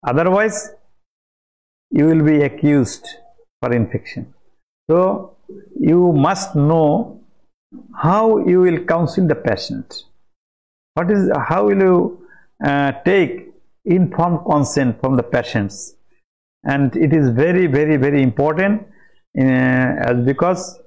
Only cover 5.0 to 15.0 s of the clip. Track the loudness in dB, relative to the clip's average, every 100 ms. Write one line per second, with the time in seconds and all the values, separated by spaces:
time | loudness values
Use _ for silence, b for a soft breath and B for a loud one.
5 | 2 -2 -10 _ _ -20 -18 -4 2 4
6 | 4 4 2 0 -4 0 2 2 2 0
7 | -4 -12 -20 _ _ _ _ -20 -20 -6
8 | -2 2 2 2 2 4 4 0 -2 -2
9 | 0 0 0 0 -2 -4 -6 -10 -12 -18
10 | -20 _ _ _ _ _ _ _ _ -6
11 | 0 0 2 0 0 0 2 2 4 4
12 | 0 -6 b b b _ -2 0 -2 -2
13 | 0 2 0 -4 -14 -20 _ _ -2 2
14 | 2 0 -2 -2 0 0 0 0 -2 -2